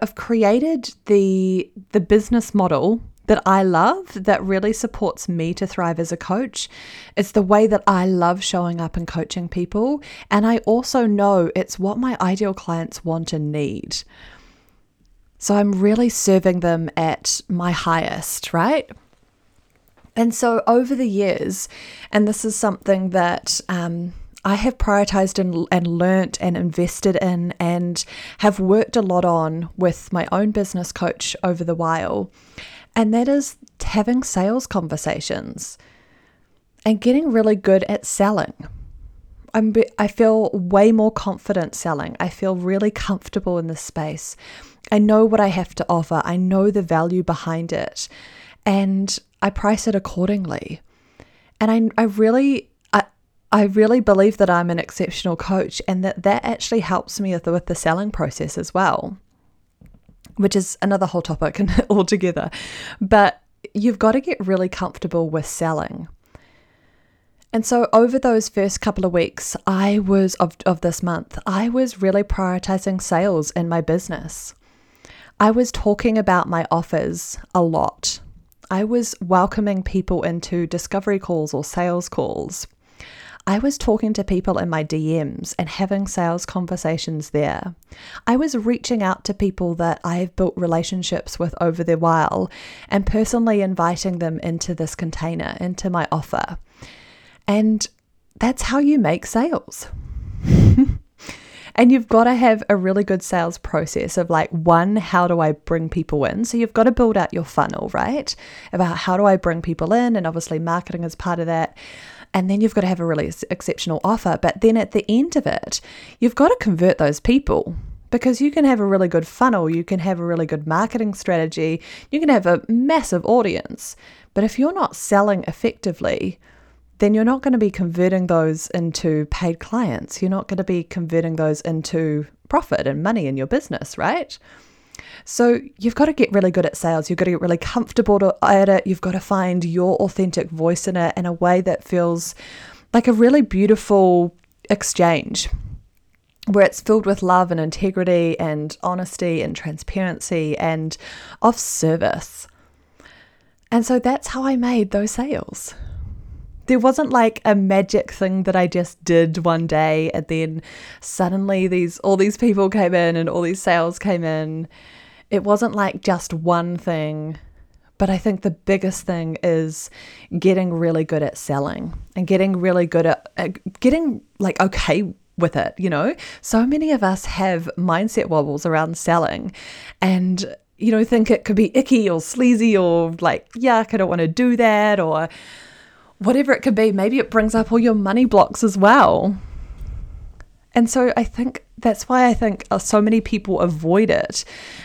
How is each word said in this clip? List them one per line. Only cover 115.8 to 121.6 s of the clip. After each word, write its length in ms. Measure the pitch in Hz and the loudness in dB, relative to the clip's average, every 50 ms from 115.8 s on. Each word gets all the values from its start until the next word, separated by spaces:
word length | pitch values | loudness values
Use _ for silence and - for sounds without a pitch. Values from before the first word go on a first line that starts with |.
| - - - - - - - - | -10 -12 -20 -20 -20 -18 -6 0
you've 160 | 226 240 - | 0 0 2
gotta 220 | - 277 339 494 494 | 4 4 4 4 2
convert 380 | - 214 180 160 180 185 - - | 0 0 0 4 4 4 4 4
those 220 | 160 143 147 - | 2 0 0 0
people, 540 | - - 240 277 285 - - - - - 170 - - - - - - - | 0 2 2 2 2 2 0 0 0 -2 -6 -10 -10 -12 -16 -18 -12 -4
because 300 | - 240 - 262 247 220 | -4 0 0 0 0 2
you 100 | 269 294 | 0 0
can 140 | 285 330 294 | 2 4 4
have 160 | 269 254 214 | 4 4 4
a 60 | 202 | 2
really 220 | 196 196 190 185 180 | 2 4 4 2 4
good 180 | 165 165 165 | 2 0 -2
funnel, 440 | - - - 247 262 233 190 170 160 | -2 -2 0 2 2 2 2 0 0
you 140 | 165 170 170 | 0 -2 -2
can 160 | - 196 185 | -2 -2 -2
have 180 | 165 196 190 170 | 0 -2 -2 -2
a 60 | 170 | -2
really 220 | 170 170 165 165 | -2 -2 -2 -2
good 200 | 156 160 151 151 | -2 -4 -4 -2
marketing 480 | 160 160 170 214 226 - 233 226 208 190 | -2 0 0 0 0 -2 -2 -2 -2 -4
strategy, 640 | - - - 180 165 160 160 - 160 | -4 -2 -2 0 0 0 -2 -2 -2